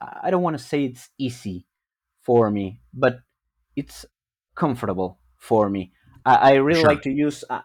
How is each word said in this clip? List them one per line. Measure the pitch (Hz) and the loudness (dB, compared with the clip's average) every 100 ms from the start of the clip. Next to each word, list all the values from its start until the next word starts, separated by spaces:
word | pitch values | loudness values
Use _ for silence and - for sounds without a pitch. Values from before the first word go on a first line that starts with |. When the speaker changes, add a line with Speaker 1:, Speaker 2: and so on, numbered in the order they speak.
Speaker 1:
I | - - 180 | -16 -8 -2
don't | 180 | 0
wanna | 175 156 | -2 -4
say | - 147 | -6 -4
it's | 135 123 - - | -4 -8 -20 -10
easy | 131 120 101 90 - _ _ _ _ _ | -8 -8 -12 -12 -14 _ _ _ _ _
for | - 120 107 | 2 4 4
me, | 104 95 110 _ | 0 -4 -10 _
but | 127 131 120 _ _ _ _ _ | -2 -2 -2 _ _ _ _ _
it's | - 143 - - _ _ _ _ | -12 -12 -18 -20 _ _ _ _
comfortable | - 156 120 101 92 92 - _ _ | -4 -4 -2 -4 -4 -6 -8 _ _
for | - 113 101 | 0 2 2
me. | 98 92 _ _ _ | -2 -8 _ _ _
I, | 127 | 2
I | 127 135 | 4 6
really | 139 139 165 | 4 4 2
Speaker 2:
Sure. | 156 | 2
Speaker 1:
like | 147 | 2
to | 139 | -4
use, | 139 147 143 - | -2 -4 -4 -10
I, | 127 | -12